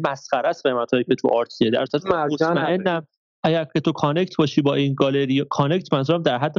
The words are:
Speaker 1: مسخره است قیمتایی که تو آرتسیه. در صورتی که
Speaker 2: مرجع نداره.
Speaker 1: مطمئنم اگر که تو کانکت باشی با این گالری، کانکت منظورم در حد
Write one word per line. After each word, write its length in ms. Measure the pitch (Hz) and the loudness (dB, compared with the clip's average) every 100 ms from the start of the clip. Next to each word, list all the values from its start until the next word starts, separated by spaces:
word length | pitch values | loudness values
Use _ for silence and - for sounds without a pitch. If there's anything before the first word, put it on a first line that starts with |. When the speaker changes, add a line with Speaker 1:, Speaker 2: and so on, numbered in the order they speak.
Speaker 1:
مسخره 440 | 156 135 - 131 139 | -2 -6 -4 -2 -2
است 180 | 175 139 | -2 -2
قیمتایی 380 | 123 117 127 | 0 0 0
که 100 | 120 | 2
تو 140 | 120 127 | 0 2
آرتسیه. 420 | 120 120 - 117 | 0 0 -2 0
در 160 | 120 131 | 0 -2
صورتی 220 | 151 190 | -2 -2
که 60 | |
Speaker 2:
مرجع 320 | 175 147 147 160 | -2 0 0 0
نداره. 140 | 165 | 0
Speaker 1:
مطمئنم 460 | 156 180 190 165 156 _ _ _ | 0 0 -2 -4 -6 _ _ _
اگر 200 | 165 165 | 0 0
که 160 | 156 160 | 0 -2
تو 120 | 165 | -2
کانکت 440 | 147 147 151 185 - | 0 0 0 0 0
باشی 260 | 151 - | 0 2
با 120 | 143 | 2
این 200 | 143 139 | 2 0
گالری، 520 | 135 139 139 135 135 156 | 0 0 2 2 0 0
کانکت 420 | - 143 185 - | -2 0 0 0
منظورم 300 | 147 135 170 | -2 0 -2
در 160 | 160 123 | -2 0
حد 160 | 151 | -2